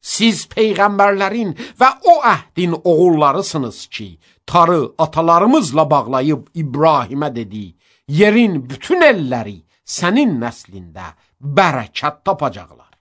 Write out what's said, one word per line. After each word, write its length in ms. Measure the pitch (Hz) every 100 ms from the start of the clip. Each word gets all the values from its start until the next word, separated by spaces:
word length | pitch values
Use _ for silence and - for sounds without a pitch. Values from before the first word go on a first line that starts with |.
Siz 420 | - - 226 - -
peyğəmbərlərin 1040 | - 220 202 208 202 202 196 196 226 208 151 - -
və 120 | 254 262
o 180 | - 339
əhdin 540 | 254 165 - - 180 160
oğullarısınız 1080 | 180 160 180 160 147 147 190 160 123 - -
ki, 220 | - 101 82 _ _ -
Tarı 440 | 175 170 175 127 -
atalarımızla 920 | 156 160 165 170 208 302 175 143 151
bağlayıb 560 | 147 110 131 143 147 -
İbrahimə 800 | 170 151 131 160 147 107 139 147
dedi, 420 | 120 107 107 95 _ _ _ -
"Yerin 600 | 147 208 220 233 160 123
bütün 320 | 135 - 359
elləri 560 | 311 214 135 120 101 95 _ _
sənin 540 | - - 175 233 277 135
nəslində 720 | 117 - - 95 87 80 87 _ _ _
bərəkət 840 | 143 143 180 135 107 - 147 -
tapacaqlar." 680 | - 190 139 98 85 _ _ _